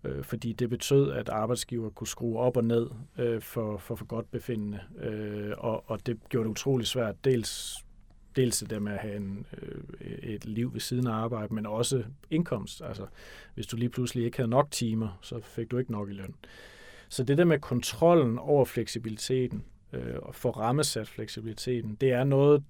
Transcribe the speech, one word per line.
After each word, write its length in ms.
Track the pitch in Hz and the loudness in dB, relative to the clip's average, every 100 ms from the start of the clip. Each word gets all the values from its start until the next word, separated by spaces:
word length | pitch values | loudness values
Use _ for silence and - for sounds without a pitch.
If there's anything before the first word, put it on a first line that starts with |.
øh, 200 | - 69 | -4 -6
fordi 280 | - 113 117 | -6 -4 -4
det 180 | 110 123 | -2 -2
betød, 400 | 120 - 139 139 | -2 6 6 6
at 180 | 135 107 | 0 -2
arbejdsgiver 640 | 107 110 120 - 120 110 | -2 0 -2 -2 -4 -4
kunne 180 | - 110 | -6 -8
skrue 300 | - 120 113 | -4 -2 2
op 180 | 123 123 | 2 4
og 80 | |
ned, 260 | 113 117 117 117 139 - | 4 4 2 -6 -12 -2
øh, 220 | 120 113 | 0 0
for, 360 | - 120 107 104 | -4 -4 -4 -6
for, 180 | - | -8
for 100 | 113 | -10
godt 260 | 104 113 - | -6 -6 -6
befindende, 500 | 123 - 113 104 101 95 - | -8 -4 -4 -4 -8 -12 -8
øh, 520 | 120 107 104 104 104 - | -6 -6 -6 -6 -6 -4
og, 320 | - 110 - | -4 -4 -4
og 160 | 107 - | -4 -2
det 120 | 113 - | -4 -2
gjorde 160 | 127 | 0
det 60 | 113 | 0
utroligt 380 | 104 135 135 - | -2 0 2 2
svært, 360 | 127 113 98 | 0 -2 0
dels, 520 | 135 123 104 - - - - - - - - - | 2 2 0 -6 -8 -12 -16 -20 -20 -20 -4 2
dels 220 | 127 - | 2 2
det 120 | 107 | -4
der 80 | 107 | -4
med 140 | 104 | -4
at 60 | 101 | -4
have 180 | 107 104 | -6 -6
en, 300 | 98 98 - - | -6 -8 -10 -12
øh, 460 | - - - - - - | -12 -12 -12 -12 -10 -10
et 220 | 120 104 | -8 -8
liv 280 | 110 107 123 | -4 -2 -2
ved 80 | 113 | -4
siden 260 | - 123 127 | -2 0 2
af 60 | |
arbejde, 420 | 110 113 113 107 | 0 -2 -4 -4
men 120 | 110 107 | -4 -2
også 380 | 110 120 131 110 - - | 0 2 0 -2 -12 -2
indkomst. 520 | 160 170 110 - - | 0 0 -2 -4 -10
Altså, 240 | 165 104 101 - - - - | -10 -10 -10 -14 -20 -20 -14
hvis 120 | - - | -10 -6
du 100 | 117 | -2
lige 140 | 120 | 0
pludselig 340 | 127 120 127 | 0 -2 0
ikke 120 | 117 - | -2 0
havde 140 | 120 | 4
nok 200 | 127 147 | 4 4
timer, 480 | - 117 110 110 - | 0 0 0 -2 -6
så 180 | - 120 | -10 -12
fik 300 | - - 113 | -8 -8 -4
du 80 | 123 | -2
ikke 140 | 127 | -2
nok 180 | 104 101 | -4 -6
i 20 | |
løn. 220 | 98 95 - - - - - - - - | -8 -12 -14 -20 -20 -20 -20 -20 -20 -8
Så 160 | - | -2
det 140 | 123 143 | 2 6
der 60 | |
med 140 | 175 147 | 6 6
kontrollen 800 | - 123 - - 165 170 123 113 | 2 -2 -2 4 8 8 6 2
over 260 | 143 147 | 4 4
fleksibiliteten, 1000 | 123 120 113 117 113 107 - 131 123 104 - - - | 4 2 -2 -4 -6 -6 -2 0 0 -4 -10 -18 -12
øh, 240 | 127 120 120 | -8 -6 -8
og 120 | - | -10
få 160 | - 123 | -4 -2
rammesat 580 | 113 110 143 147 113 107 | 0 0 2 2 -2 -6
fleksibiliteten, 840 | - 110 - 113 104 - 120 110 | -10 -10 -8 -10 -6 -2 -2 -4
det 180 | 107 135 | 2 4
er 120 | 123 | 4
noget 400 | 139 135 143 147 | 4 6 8 8